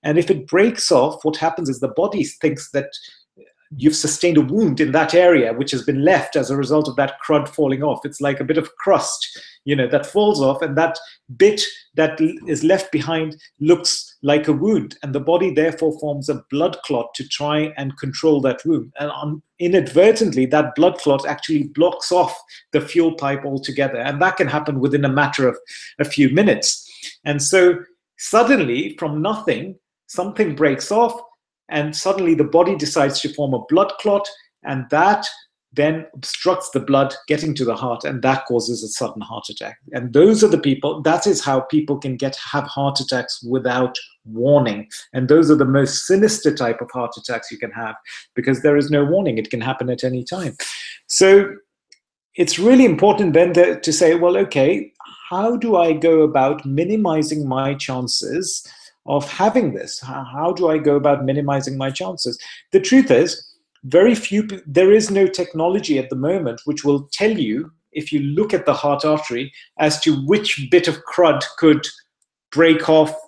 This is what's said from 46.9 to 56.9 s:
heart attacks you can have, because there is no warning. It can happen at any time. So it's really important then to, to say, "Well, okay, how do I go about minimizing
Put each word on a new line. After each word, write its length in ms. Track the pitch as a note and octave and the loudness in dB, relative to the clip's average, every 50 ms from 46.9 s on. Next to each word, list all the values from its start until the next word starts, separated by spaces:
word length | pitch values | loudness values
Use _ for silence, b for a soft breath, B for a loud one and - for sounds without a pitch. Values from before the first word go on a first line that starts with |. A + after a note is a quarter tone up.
heart 220 | - B2+ A#2+ A#2 - | -8 -8 -8 -8 -10
attacks 340 | - - - B2 A2+ - - | -14 -10 -10 -10 -10 -10 -12
you 60 | A#2 | -14
can 140 | G2+ A#2+ G#2 | -12 -12 -12
have, 240 | - A#2 A#2 A2 G#2+ - B B B B B B _ | -10 -10 -10 -10 -12 -14 B B B B B B _
because 260 | A#2+ A#2+ C3+ C3+ B2+ | -4 -2 -2 -2 2
there 160 | - D3 D3 | 2 2 4
is 140 | D3 C#3 C#3+ | 4 2 2
no 160 | D3+ C#3+ C#3+ | 2 2 2
warning. 320 | C#3 E3 - C#3+ C3+ A2+ A2 | 2 2 0 0 0 -2 -4
It 100 | G#2+ - | -6 -6
can 140 | - A#2+ A2+ | -6 -6 -4
happen 260 | A#2+ - - B2+ B2 | -6 -6 -6 -4 -6
at 160 | B2 B2 - | -6 -4 -4
any 200 | C3 B2+ B2+ B2+ | -4 -4 -4 -8
time. 340 | - F3 F#3 F3+ C#3 - _ B B B B B B B B B | -8 -8 -6 -6 -8 -8 _ B B B B B B B B B
So 480 | _ - - F#3+ F#3+ G3 G3+ G3+ G3 - - _ _ _ _ _ _ _ _ _ _ _ _ _ _ _ | _ 0 4 6 8 8 8 6 4 -6 -16 _ _ _ _ _ _ _ _ _ _ _ _ _ _ _
it's 240 | - F3 - - - | -4 -2 -2 -2 0
really 260 | F#3 A3+ C4 B3+ C4 | 4 6 8 8 8
important 480 | A#3 E3 D3+ - G#3 G3+ G#3 G#3 F3 C#3+ | 6 6 4 4 4 4 4 2 4 4
then 220 | D#3+ F3 F3 F3 | 4 4 6 6
to, 260 | F3 F3 F3+ - - | 4 4 4 4 -2
to 120 | - - D3+ | -2 -4 0
say, 200 | - F3+ D#3+ E3 | 4 4 4 4
"Well, 200 | E3+ E3+ F3 F3+ | 4 4 2 2
okay, 560 | G3 G3 F#3+ - - C3 C#3+ - - - - _ _ - - - - - - | 2 0 0 2 2 2 2 2 0 -4 -10 _ _ -20 -20 -20 -20 -14 -8
how 260 | F3+ F3+ G#3 A3+ A#3+ | -6 -2 -2 0 -2
do 200 | A3 A3+ A#3 G#3+ | -2 0 2 2
I 180 | F3+ E3+ E3 D#3+ | 4 4 4 2
go 260 | D3+ D3 E3 E3 D#3+ | 2 4 4 6 6
about 460 | D#3 D3+ D3+ C#3 C3 C3+ D3 C#3+ - | 4 4 4 2 2 2 0 -2 -6
minimizing 840 | C#3+ C3+ C#3+ E3+ F3+ | -4 -2 -2 -2 0